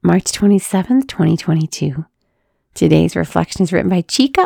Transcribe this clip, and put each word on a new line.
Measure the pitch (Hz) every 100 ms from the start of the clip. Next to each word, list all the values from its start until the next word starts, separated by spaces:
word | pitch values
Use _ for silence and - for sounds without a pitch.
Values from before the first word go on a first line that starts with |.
| 175
March | 180 -
twenty-seventh, | - 202 196 - 190 180 254 262
twenty | - 160 160
twenty-two. | - 160 156 - 147 139 156 _ _ _ _ _ _
Today's | - 165 156 165 175
reflection | 160 - 165 -
is | 180
written | 175 180
by | 180
Chika | 170 - 269 269